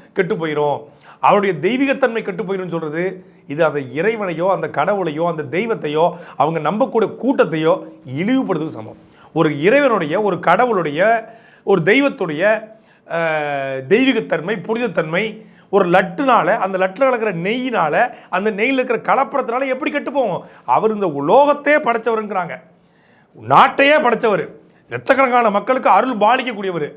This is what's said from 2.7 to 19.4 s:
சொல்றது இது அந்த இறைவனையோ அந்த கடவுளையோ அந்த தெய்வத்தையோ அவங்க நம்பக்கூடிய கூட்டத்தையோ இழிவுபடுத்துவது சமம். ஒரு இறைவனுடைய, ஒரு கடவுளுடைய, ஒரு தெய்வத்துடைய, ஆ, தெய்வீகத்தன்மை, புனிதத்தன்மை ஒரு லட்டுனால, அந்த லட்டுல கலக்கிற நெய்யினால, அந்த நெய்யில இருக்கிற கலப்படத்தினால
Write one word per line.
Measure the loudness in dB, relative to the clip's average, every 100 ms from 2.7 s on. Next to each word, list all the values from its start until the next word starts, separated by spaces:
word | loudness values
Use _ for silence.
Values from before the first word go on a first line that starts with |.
| -6
சொல்றது | -6 -4 -4 -6 -18 _ -8
இது | 0 0
அந்த | 0 -6
இறைவனையோ | -2 -2 -2 -6 -2 -2
அந்த | -2 -2
கடவுளையோ | -2 0 0 -2 -2 -2
அந்த | -4 -4
தெய்வத்தையோ | -4 -2 -4 -2 0 0 -2 -12 -2
அவங்க | 0 0
நம்பக்கூடிய | -2 -2 0 0 -2 -2
கூட்டத்தையோ | -2 2 0 2 0 0 -4 -18 -12 -4
இழிவுபடுத்துவது | 0 0 0 -4 -4 -10
சமம். | -16 -18 -20 _ -6 0
ஒரு | 0 2
இறைவனுடைய, | 4 4 4 0 0 -2
ஒரு | 0 0
கடவுளுடைய, | 2 4 4 0 -2 0 2 2 -2 -20 -20 _ 0
ஒரு | 2
தெய்வத்துடைய, | 4 4 4 0 -6 0 0 0 -4 -20 _ _ -6
ஆ, | -2 -2 -2 -2 -4 -4 -6 0
தெய்வீகத்தன்மை, | 2 4 0 -2 -4 -4 -6
புனிதத்தன்மை | -4 -4 -2 -4 -2 -2 -4 -10 -20 _ -2
ஒரு | 0 4
லட்டுனால, | 2 2 -2 2 4 2 0
அந்த | -2 -2
லட்டுல | -2 0 0
கலக்கிற | 0 -2 -4
நெய்யினால, | -4 -4 -2 -2 0 0 0 -4 -6
அந்த | -2 -2
நெய்யில | -2 0 0
இருக்கிற | 0 -2
கலப்படத்தினால | 0 0 2 -2